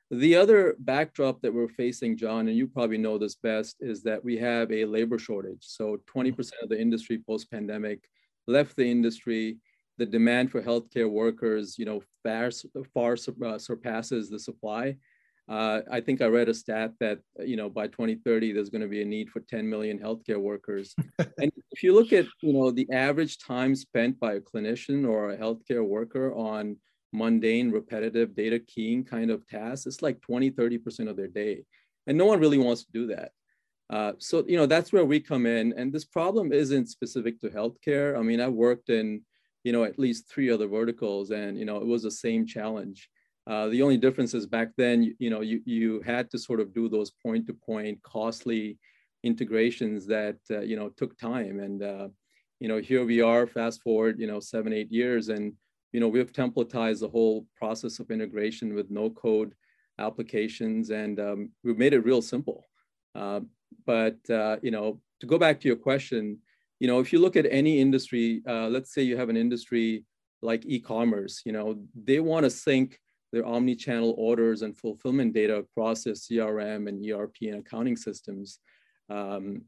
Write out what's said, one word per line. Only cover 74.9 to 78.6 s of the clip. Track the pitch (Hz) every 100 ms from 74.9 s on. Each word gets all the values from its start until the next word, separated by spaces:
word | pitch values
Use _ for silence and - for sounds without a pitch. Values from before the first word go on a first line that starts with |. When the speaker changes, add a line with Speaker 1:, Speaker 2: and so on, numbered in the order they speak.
| 107 131 131 120
Speaker 1:
data | 110 107 107
across | 98 - 113 113
their | - 104
C | - 117
R | 110 107
M | 104 107 104
and | 101
E | 104
R | 104 107
P | - 113
and | 104
accounting | 98 113 123 117
systems, | - 98 - 98 101 -